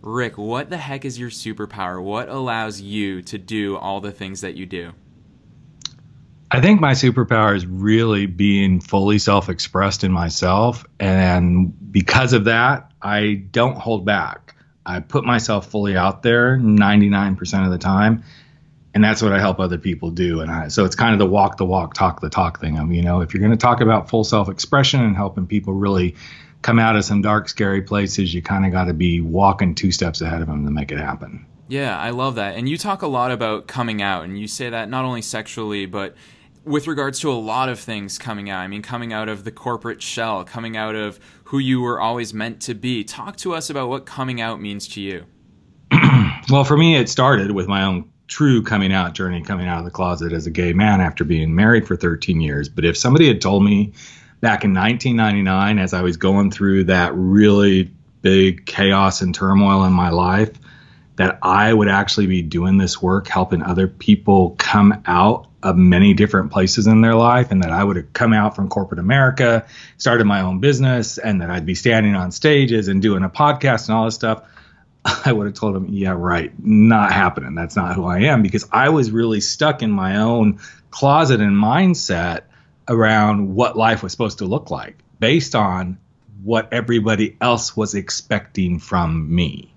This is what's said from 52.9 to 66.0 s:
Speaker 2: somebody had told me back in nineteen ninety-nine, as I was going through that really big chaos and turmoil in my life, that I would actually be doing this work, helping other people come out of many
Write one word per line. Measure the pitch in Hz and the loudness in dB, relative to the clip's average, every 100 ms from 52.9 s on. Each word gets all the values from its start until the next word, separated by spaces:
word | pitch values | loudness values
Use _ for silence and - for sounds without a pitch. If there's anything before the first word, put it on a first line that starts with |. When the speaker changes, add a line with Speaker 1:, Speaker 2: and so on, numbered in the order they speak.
| - | 0
Speaker 2:
somebody | 123 147 156 | 2 6 6
had | 101 | 4
told | 95 98 | 2 4
me | 101 101 104 - - - _ _ | 4 4 0 -6 -20 -20 _ _
back | 117 - | 0 0
in | 104 | 0
nineteen | 92 101 123 135 117 | 0 0 0 0 2
ninety-nine, | 110 101 95 95 101 107 | 2 2 0 2 2 0
as | 92 | 0
I | 90 | -2
was | 90 82 | -2 0
going | 95 98 101 | 2 2 2
through | - 98 98 90 | 0 0 2 2
that | 92 87 | 2 0
really | 80 92 101 104 101 101 95 90 - _ _ | -2 2 6 6 6 4 4 0 -8 _ _
big | 92 95 95 92 - | 2 4 4 2 -10
chaos | - 98 98 95 - | 0 2 4 2 0
and | 92 87 | -4 -2
turmoil | 95 98 101 95 | 2 4 4 4
in | 95 | 4
my | 90 87 | 4 2
life, | 85 90 98 107 - - - - - _ - | 0 2 2 0 -4 -20 -20 -20 -20 _ -2
that | 92 - | -2 0
I | 92 95 110 | 0 2 4
would | 110 104 | 4 4
actually | 98 101 - 98 | 2 0 0 0
be | 92 | 0
doing | 80 85 90 98 | -2 -2 2 2
this | 92 - | 2 -2
work, | 90 95 98 | 0 0 0
helping | 92 92 87 | -2 0 -2
other | 80 90 95 | -2 0 -2
people | - - 101 - 98 87 - | -2 2 2 4 4 4 0
come | - 104 101 104 - | 0 4 4 4 -2
out | 90 87 - - _ | 2 2 2 -6 _
of | 98 90 | 0 6
many | 90 90 | 6 8